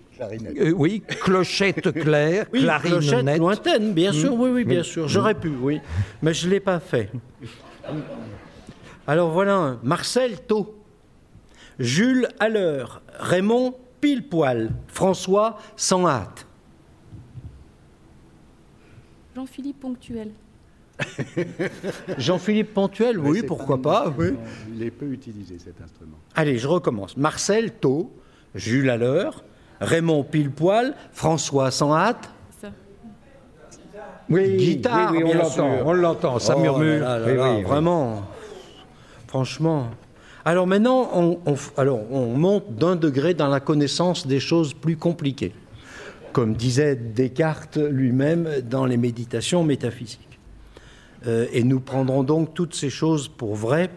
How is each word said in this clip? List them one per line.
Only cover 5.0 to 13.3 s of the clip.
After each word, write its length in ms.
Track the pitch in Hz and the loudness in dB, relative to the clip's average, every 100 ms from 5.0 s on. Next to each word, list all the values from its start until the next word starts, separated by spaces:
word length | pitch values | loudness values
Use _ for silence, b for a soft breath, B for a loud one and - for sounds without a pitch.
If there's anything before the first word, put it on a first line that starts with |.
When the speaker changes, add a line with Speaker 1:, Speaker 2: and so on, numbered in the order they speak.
| 151 | 0
Speaker 3:
J'aurais 240 | 196 202 | 2 2
Speaker 2:
Mm. 60 | 214 | 0
Speaker 3:
pu, 100 | 165 139 | -2 -2
oui. 220 | 131 147 - 85 101 B | -2 -2 -4 -4 -4 B
Mais 120 | 151 | -2
je 140 | 160 170 | 0 0
l'ai 120 | 196 | 0
pas 180 | 196 180 | 2 -2
fait. 300 | - 131 104 123 - - 120 - - - - 151 143 123 110 104 - - - - B B - | 0 -2 -2 -8 -14 -18 -20 -18 -20 -18 -10 -10 -10 -12 -14 -16 -18 -20 -20 -20 B B 0
Alors 260 | 156 175 | 2 2
voilà, 460 | 160 196 196 151 123 | 2 2 2 2 -2
Marcel 560 | 117 165 - 240 254 202 - | -2 -2 0 0 0 -2 -2
Thau, 280 | 214 190 - - _ _ - - - - B B B | -2 -2 -10 -20 _ _ -20 -20 -20 -20 B B B
Jules 520 | 120 139 240 254 240 - | -2 2 4 4 0 0
Alleur, 640 | 214 214 180 143 120 - - - | 0 2 0 -2 -6 -12 -20 -10
Raymond 560 | - | 0